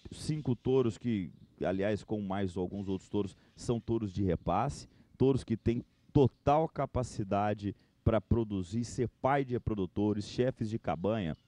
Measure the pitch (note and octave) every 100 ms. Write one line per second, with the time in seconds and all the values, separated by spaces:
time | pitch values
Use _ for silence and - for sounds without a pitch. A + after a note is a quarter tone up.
0 | - - - D#3 C#3 A#2+ B2 C3 A#2+ -
1 | B2 G#2+ E2+ - - - D#2 F#2+ G2 G2+
2 | - G#2+ G2 F#2+ G2 F#2 F2+ G2 F#2+ F#2+
3 | - G#2 G2+ - _ - - A#2 - A2+
4 | G#2 F2+ F#2+ E2 - F2+ C3 - - _
5 | - - C3 C3 - A2+ - A#2 - _
6 | _ D3 B2 _ - D3+ D#3+ - C#3 B2
7 | B2 - G2+ G2+ G#2 G#2 G#2 - _ _
8 | - A2 - A#2 A2+ G2 E2+ A2+ A#2 -
9 | A#2 _ C3 C#3+ C3+ A#2+ - G#2+ F2+ -
10 | G#2 G#2 G2 - B2 - A2 A2+ - D#2
11 | F#2+ A2+ F2 C#2+